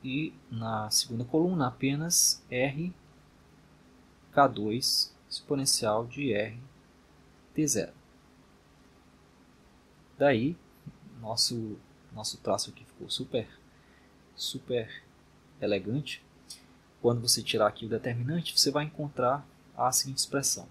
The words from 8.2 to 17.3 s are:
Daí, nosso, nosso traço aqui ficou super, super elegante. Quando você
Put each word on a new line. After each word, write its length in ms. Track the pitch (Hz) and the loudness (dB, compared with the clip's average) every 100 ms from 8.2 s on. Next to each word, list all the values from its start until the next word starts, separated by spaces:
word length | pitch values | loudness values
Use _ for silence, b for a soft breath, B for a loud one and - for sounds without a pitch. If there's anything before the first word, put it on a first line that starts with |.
| - - - - - - - - - - - - - - - - - - - - | -20 -20 -20 -20 -20 -20 -20 -20 -20 -20 -20 -20 -20 -20 -20 -20 -20 -20 -20 2
Daí, 400 | 143 117 135 175 - - - - - 123 | 4 6 2 -4 -14 -20 -20 -18 -20 -12
nosso, 560 | 110 110 - 120 110 104 - - - | -6 0 0 0 -6 -10 -16 -20 -16
nosso 260 | 110 107 - | -10 -10 -6
traço 320 | - 101 - | -2 -2 -2
aqui 140 | - | -10
ficou 260 | - - 117 | -20 -18 -8
super, 380 | - 131 123 104 - - b b b b - - - | -8 -4 -4 -4 -14 -20 b b b b -20 -20 -10
super 680 | - 131 - 120 110 - - - - - - - | -8 -8 -4 -4 -4 -14 -20 -20 -20 -20 -20 -6
elegante. 600 | 104 101 95 135 143 - - - B B B B - _ | 0 0 0 -4 -4 -12 -16 -20 B B B B -20 _
Quando 200 | 120 120 | 2 2
você 220 | 117 | 2